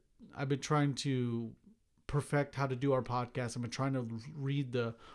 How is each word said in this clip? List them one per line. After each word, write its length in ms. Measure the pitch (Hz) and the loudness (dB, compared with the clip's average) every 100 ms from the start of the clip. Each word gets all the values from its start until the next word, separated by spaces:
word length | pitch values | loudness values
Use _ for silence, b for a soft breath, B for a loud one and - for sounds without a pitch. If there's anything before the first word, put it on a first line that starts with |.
| _ _ - - | _ _ -16 -6
I've 140 | 139 | 0
been 100 | 139 | 0
trying 340 | - 151 143 131 | 2 4 4 2
to 600 | 143 127 120 117 113 - - - _ _ - | 0 2 2 0 -4 -10 -20 -20 _ _ -2
perfect 480 | 147 - 143 143 135 | -2 2 0 0 0
how 120 | 135 | -2
to 80 | 127 | 0
do 160 | 139 | 2
our 100 | 131 | 2
podcast. 540 | 120 123 120 131 123 127 | 2 -2 -2 -4 -4 -4
I've 60 | |
been 100 | 117 | -4
trying 220 | - 135 | -2 0
to 60 | 131 | 0
l-, 200 | 117 113 131 156 | -2 -6 -10 -6
read 380 | 135 143 131 | -2 0 0
the 200 | 123 117 113 B | 0 0 -4 B